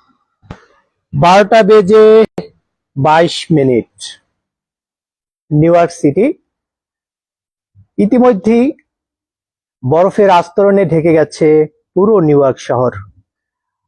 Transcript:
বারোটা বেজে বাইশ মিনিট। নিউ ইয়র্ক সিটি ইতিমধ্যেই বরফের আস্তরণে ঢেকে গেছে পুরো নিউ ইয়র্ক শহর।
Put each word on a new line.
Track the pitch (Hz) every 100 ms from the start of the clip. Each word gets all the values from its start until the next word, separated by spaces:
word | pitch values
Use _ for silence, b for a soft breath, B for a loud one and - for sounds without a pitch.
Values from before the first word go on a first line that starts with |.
| _ _ _ _ - - b b b _ _
বারোটা | 139 170 190 202 226
বেজে | 196 214 185 220 214 220 220 - - _ _ _ _ 143
বাইশ | 147 156 170 - -
মিনিট। | 156 131 120 - _ - - _ _ _ _ _ _ _ _ _ _ _ _ -
নিউ | 151 160 170
ইয়র্ক | 170
সিটি | - 151 139 254 - _ _ _ _ _ _ _ _ _ _ _ _ _ _ _ -
ইতিমধ্যেই | 202 254 247 202 220 233 262 - _ _ _ _ _ _ _ _ _ _ 123
বরফের | 156 185 - 196
আস্তরণে | 175 165 - 202 196 180
ঢেকে | 165 160
গেছে | 160 147 - 156 156 151 _ _
পুরো | 175 202 214
নিউ | 156 143
ইয়র্ক | 139 123
শহর। | - 123 123 98 - _ _ _ _ _ _ _